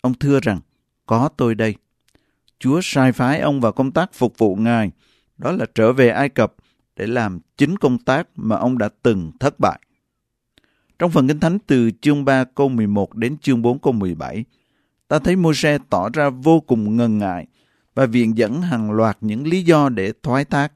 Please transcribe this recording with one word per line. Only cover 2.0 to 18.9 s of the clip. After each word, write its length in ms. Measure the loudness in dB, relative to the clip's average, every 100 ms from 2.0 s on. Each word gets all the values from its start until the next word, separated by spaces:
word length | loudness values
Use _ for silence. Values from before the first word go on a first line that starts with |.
| _ _ _ _ _ _
Chúa 200 | -2 0
sai 280 | 0 2 2
phái 280 | 2 -2 0
ông 220 | -2 0
vào 100 | -2
công 200 | 0 -2
tác 220 | -2 -4
phục 240 | -2 -4 2
vụ 180 | 0 2
Ngài, 360 | 0 0 -2 -6 _ _ _ _
đó 140 | -6
là 140 | -4 -6 2
trở 180 | 2
về 160 | 6 4
Ai 200 | 4 -2
Cập 260 | 0 -2 _ _ _ _ -10
để 120 | -6
làm 320 | -4 -4 -6 _ -2
chính 200 | 0 2
công 200 | 0 -2
tác 300 | -2 -2 -4 -8
mà 200 | -4 -2
ông 220 | -2 -2
đã 120 | -4 _
từng 300 | 0 0 -4 -4
thất 200 | -4 0
bại. 200 | -4 -4 _ _ _ _ _ _ _ _ _ _ _ _
Trong 120 | 0
phần 160 | 2 2
Kinh 120 | 2
Thánh 180 | 0 -2 0
từ 240 | 2 2 0
chương 240 | 0 0 2
ba 180 | 0
câu 260 | -2 -2 0
mười 180 | 0 0
một 280 | 0 -2 -4
đến 220 | -6 -4
chương 200 | -2 0
bốn 180 | 0 0
câu 140 | 0
mười 220 | 0 -2 -6
bảy, 300 | -8 -10 -12 _ _ _ _ _ _
ta 120 | -2
thấy 160 | 0 2
Môi-se 420 | 2 2 0 0 -2
tỏ 200 | -4 -2
ra 200 | -2 -2
vô 300 | 0 2 2
cùng 380 | 2 -2 0 0
ngần 200 | 0 0
ngại 300 | -2 -6 -12 _ _ _ _ -2
và 100 | 0
viện 320 | 2 0 0
dẫn 240 | -2 -2
hàng 300 | -4 -4 -2